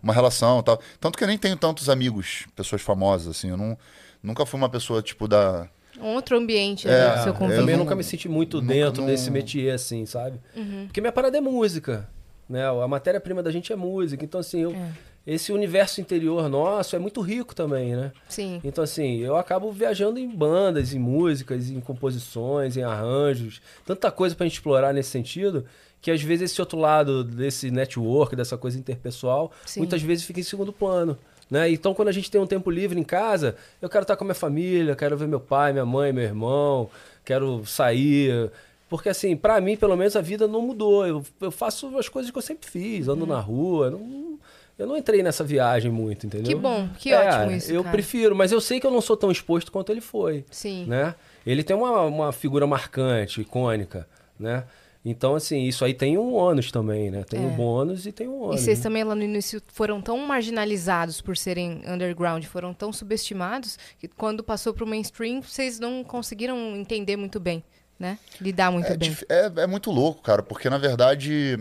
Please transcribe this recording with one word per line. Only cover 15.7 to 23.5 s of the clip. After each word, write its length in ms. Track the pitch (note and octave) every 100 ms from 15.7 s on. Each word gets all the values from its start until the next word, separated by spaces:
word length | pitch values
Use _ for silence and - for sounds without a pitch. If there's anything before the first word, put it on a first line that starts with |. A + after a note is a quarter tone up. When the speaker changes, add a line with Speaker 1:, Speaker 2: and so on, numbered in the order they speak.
| F#3+ G3 -
Speaker 3:
interior 480 | F#3 F3 D#3+ E3 D3+
nosso 460 | C#3 E3+ G#3 F3+
é 40 | F3
muito 220 | F#3+ A#3+
rico 320 | F#3 A#3 A#3
também, 400 | - D#3 C3+ B2
né? 160 | A#2+ C3+ - -
Speaker 2:
Sim. 320 | - G3 F3
Speaker 3:
Então, 200 | C#3 C#3
assim, 360 | D3+ E3 C#3 A#2
eu 180 | B2 D#3
acabo 340 | F3+ F#3 G#3+
viajando 460 | G3 A3+ F#3+ G#3 A#3+
em 80 | B3+
bandas, 680 | G#3 D3+ F3 G3 D#3 B2+
em 60 | C3+
músicas, 720 | B2 C#3 E3+ C#3+ B2+ B2+ B2
em 100 | C3+
composições, 960 | B2 B2 C3+ B2 - A#2 B2 C#3+ C3+
em 60 | B2+
arranjos. 800 | A#2+ G#2+ A2+ C#3 D3 B2+ A2+